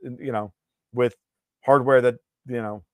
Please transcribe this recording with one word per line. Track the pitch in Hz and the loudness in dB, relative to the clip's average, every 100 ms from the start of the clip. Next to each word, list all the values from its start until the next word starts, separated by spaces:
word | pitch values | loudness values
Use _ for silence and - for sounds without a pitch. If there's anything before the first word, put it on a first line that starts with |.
and, | 127 123 | -16 -12
you | 135 | -6
know, | 117 104 _ _ _ _ | -6 -6 _ _ _ _
with | 120 123 - _ _ _ _ | 0 0 -2 _ _ _ _
hardware | - 139 127 131 | 2 2 4 4
that, | 123 120 _ _ - | 4 -2 _ _ -12
you | 123 | -10
know, | 110 104 90 | -8 -12 -16